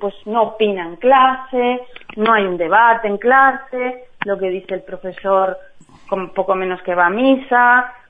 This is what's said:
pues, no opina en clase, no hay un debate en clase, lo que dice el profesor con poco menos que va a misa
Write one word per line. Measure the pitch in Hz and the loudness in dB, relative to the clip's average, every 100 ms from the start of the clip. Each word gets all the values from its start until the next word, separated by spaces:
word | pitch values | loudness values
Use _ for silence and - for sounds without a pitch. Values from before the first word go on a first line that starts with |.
pues, | 202 - 214 | -10 -10 -6
no | 233 | -2
opina | 214 220 214 190 170 | -2 0 -2 -2 -8
en | 170 | -4
clase, | 247 262 262 254 - 254 247 247 247 - - - | 2 4 4 0 -6 -2 -2 -2 -8 -20 -14 -4
no | 220 | 2
hay | 220 | 2
un | 196 175 | 0 -2
debate | 165 202 233 226 220 | 0 4 4 2 0
en | 202 | -2
clase, | 233 269 269 254 - 254 247 254 - - | 2 4 4 2 -6 -6 -6 -8 -14 -10
lo | 202 196 | -6 -4
que | 190 | -4
dice | 185 - | -6 -8
el | 185 | -10
profesor | - 185 185 180 196 196 190 185 - - - - - | -10 -14 -12 -8 0 0 0 -4 -12 -20 -20 -20 -8
con | 196 175 | -6 -6
poco | - 190 | -4 -2
menos | 185 185 180 | -2 -2 -6
que | - | -4
va | 180 175 | 0 0
a | |
misa | 208 262 262 - 247 240 247 254 - _ | 2 2 2 2 2 4 4 0 -10 _